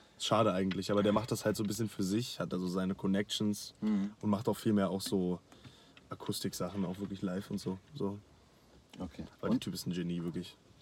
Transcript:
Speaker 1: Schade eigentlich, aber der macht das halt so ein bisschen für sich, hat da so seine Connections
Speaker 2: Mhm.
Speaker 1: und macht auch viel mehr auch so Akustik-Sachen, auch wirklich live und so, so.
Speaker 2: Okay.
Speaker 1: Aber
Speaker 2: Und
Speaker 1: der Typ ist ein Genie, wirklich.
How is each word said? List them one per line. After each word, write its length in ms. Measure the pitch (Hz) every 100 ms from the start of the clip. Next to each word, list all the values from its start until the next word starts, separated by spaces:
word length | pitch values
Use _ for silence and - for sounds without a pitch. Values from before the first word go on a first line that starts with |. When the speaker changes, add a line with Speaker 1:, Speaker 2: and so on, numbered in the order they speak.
| - -
Speaker 1:
Schade 320 | - 107 110
eigentlich, 400 | 92 95 90 95
aber 100 | 101
der 100 | 104
macht 180 | 107 110
das 140 | 117 110
halt 100 | 104
so 80 |
ein 40 | 104
bisschen 200 | 104 110
für 160 | -
sich, 380 | 95 107 123 -
hat 100 | 87
da 60 | 90
so 100 | 90
seine 260 | 92 92 95
Connections 760 | 98 98 107 - 107 104 - -
Speaker 2:
Mhm. 300 | 107 104 101 -
Speaker 1:
und 80 | 107
macht 200 | 101 117
auch 80 | 101
viel 160 | 113
mehr 160 | 104 98
auch 120 | 95
so 380 | - 101 90 90 - - - - - - -
Akustik-Sachen, 760 | - - 101 98 - 90 98 90
auch 140 | 92
wirklich 220 | 101 95
live 280 | 98 92 101
und 60 | 104
so, 180 | 110 95 -
so. 240 | 147 101 101 - - - - - - - -
Speaker 2:
Okay. 240 | 90 - 87 -
Speaker 1:
Aber 100 | 95
Speaker 2:
Und 20 | 117
Speaker 1:
der 40 |
Typ 140 | -
ist 120 | 90 -
ein 60 |
Genie, 300 | 87 87 87
wirklich. 320 | 85 85 90 - - -